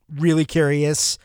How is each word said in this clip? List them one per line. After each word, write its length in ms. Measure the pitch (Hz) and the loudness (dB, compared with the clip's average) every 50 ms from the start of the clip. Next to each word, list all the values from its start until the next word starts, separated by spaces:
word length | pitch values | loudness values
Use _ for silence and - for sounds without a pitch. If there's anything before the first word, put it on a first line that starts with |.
| _ - 151 143 | _ -14 -6 -2
really 260 | 160 170 160 160 156 | 0 2 2 2 0
curious, 720 | - - 165 151 143 147 147 147 147 151 - - - - - _ | 0 0 0 0 2 2 0 0 0 0 -2 -2 -4 -6 -8 _